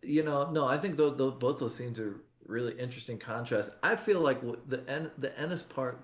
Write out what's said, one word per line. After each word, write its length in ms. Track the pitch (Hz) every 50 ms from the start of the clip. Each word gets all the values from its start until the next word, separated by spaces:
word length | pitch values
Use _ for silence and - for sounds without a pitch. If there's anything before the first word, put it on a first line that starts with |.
you 220 | - 139 147 156 156
know, 260 | 151 143 143 143 165
no, 140 | 156 156 139
I 120 | 127 143
think 200 | 147 202 196 151
tho-, 140 | 147 151 143
tho-, 200 | 127 131 131 135
both 280 | 127 - 123 123 - -
those 160 | 127 113 -
scenes 240 | - 123 123 113 117
are 220 | 110 101 98 - - _ _ _ -
really 280 | - 110 120 123 117 - -
interesting 380 | 127 123 123 - - 123 113
contrast. 540 | 104 - 117 113 120 120 - 120 104 101 - - - -
I 120 | 190 226
feel 240 | 220 - 220 196 175
like 200 | 156 135 127 -
w-, 180 | 127 120 113 - -
the 200 | - 131 127 - 139
En-, 220 | 139 156 160 151 -
the 200 | 143 147 156 - 127
Ennis 240 | 151 170 180 - -
part, 360 | - - 135 131 123 123 -